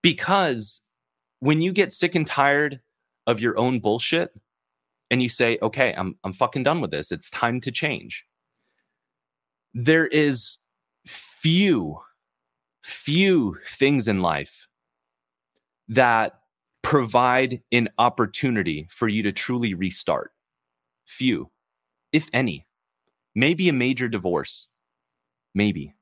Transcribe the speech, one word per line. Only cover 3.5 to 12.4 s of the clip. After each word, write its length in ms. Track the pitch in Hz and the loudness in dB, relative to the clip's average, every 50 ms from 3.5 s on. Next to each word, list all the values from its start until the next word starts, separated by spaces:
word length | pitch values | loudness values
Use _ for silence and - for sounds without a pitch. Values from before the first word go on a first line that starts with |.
| - | 2
own 220 | - 120 127 131 117 | 2 2 2 0 0
bullshit 500 | 104 107 107 123 - - 160 165 175 - _ - _ _ _ _ _ _ _ _ _ _ _ _ _ _ | 0 0 -2 0 -2 -2 0 -2 -2 -4 _ -20 _ _ _ _ _ _ _ _ _ _ _ _ _ _
and 120 | 120 127 123 | 0 0 0
you 60 | 120 | -2
say, 280 | - - 123 117 117 - | 0 0 2 2 2 0
"Okay, 320 | - 113 - 139 131 113 - | -2 -4 0 0 0 0 0
I'm, 200 | - 92 95 - _ - | -4 -6 -6 -6 _ -10
I'm 100 | 98 95 | -10 -2
fucking 280 | - 127 120 - 139 | -2 -2 -2 -2 -2
done 200 | 127 139 160 175 | 0 0 0 0
with 100 | 131 82 | -4 -4
this. 200 | 76 73 76 - | -6 -8 -6 -6
It's 200 | 87 76 - - | -8 -10 -10 -14
time 300 | - - - 120 123 127 | -6 -4 -2 -2 -2 -4
to 100 | - 131 | -6 -8
change." 540 | 120 - - 151 127 - - - - - _ _ _ _ _ _ _ _ _ _ _ _ _ _ _ _ _ _ _ _ _ _ _ _ _ _ _ _ _ _ _ | -6 -4 -4 -4 -6 -8 -10 -14 -18 -18 _ _ _ _ _ _ _ _ _ _ _ _ _ _ _ _ _ _ _ _ _ _ _ _ _ _ _ _ _ _ _
There 320 | 123 117 143 160 160 160 | -2 2 4 4 4 4
is 520 | - - 151 151 147 135 120 - - - _ _ _ _ _ _ _ _ _ _ | 2 2 2 2 2 0 -2 -6 -10 -12 _ _ _ _ _ _ _ _ _ _
few, 920 | - - - - - - - - 160 165 180 202 196 165 110 85 76 76 78 - _ _ _ _ _ _ _ | -20 -18 -18 -18 -18 -18 -2 0 2 2 4 4 4 2 2 0 -4 -10 -14 -18 _ _ _ _ _ _ _